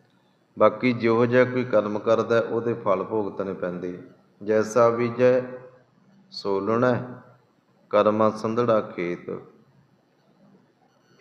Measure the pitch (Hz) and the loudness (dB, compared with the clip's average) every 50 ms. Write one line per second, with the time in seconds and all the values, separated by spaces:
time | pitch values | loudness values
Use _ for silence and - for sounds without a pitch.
0 | _ _ _ _ _ _ _ _ _ _ _ 113 113 107 107 - - 127 120 110 | _ _ _ _ _ _ _ _ _ _ _ 2 2 2 4 2 0 0 0 2
1 | 107 117 113 113 123 120 120 127 127 123 123 127 120 123 107 107 101 104 104 104 | 0 0 2 2 2 4 4 4 4 4 2 -4 -4 0 0 0 0 0 -4 -4
2 | 98 113 113 110 110 107 117 117 - - 117 117 110 120 117 117 - 104 95 92 | 0 2 2 2 2 2 2 0 2 0 -4 -4 -2 -2 -4 -2 0 0 0 0
3 | 92 - 110 110 104 98 95 - 98 98 92 - 92 90 87 90 90 90 90 - | -2 -4 -4 -4 -4 -4 -6 -8 -6 -6 -6 -6 -6 -8 -6 -6 -8 -8 -10 -10
4 | 69 - - _ _ _ _ _ 104 101 107 110 107 107 - 123 120 117 113 117 | -16 -20 -20 _ _ _ _ _ -4 0 0 0 0 0 2 4 4 4 4 2
5 | 120 117 117 123 127 123 127 127 123 - - - - - - _ _ _ _ _ | -2 -4 0 2 4 4 4 2 -2 -6 -12 -16 -18 -20 -20 _ _ _ _ _
6 | _ _ _ _ _ _ - - - 101 98 98 98 104 110 113 123 127 120 110 | _ _ _ _ _ _ -20 -8 -6 -4 -2 -2 -2 -2 0 0 2 0 0 -2
7 | - - - - - - _ _ _ _ _ _ _ _ _ _ _ _ - 104 | -4 -10 -14 -18 -20 -20 _ _ _ _ _ _ _ _ _ _ _ _ 2 4
8 | 104 107 107 107 110 107 104 110 - 113 113 117 123 117 110 107 101 - - - | 4 4 4 4 2 2 0 -2 -6 -4 -2 0 0 2 2 0 0 -4 -8 -6
9 | 87 87 87 - - 98 92 - - - _ _ _ _ _ _ _ _ _ _ | -6 -6 -6 -8 -8 -12 -12 -12 -14 -18 _ _ _ _ _ _ _ _ _ _
10 | _ _ _ _ _ _ _ _ _ _ _ _ _ _ _ _ _ _ _ _ | _ _ _ _ _ _ _ _ _ _ _ _ _ _ _ _ _ _ _ _
11 | _ _ _ _ | _ _ _ _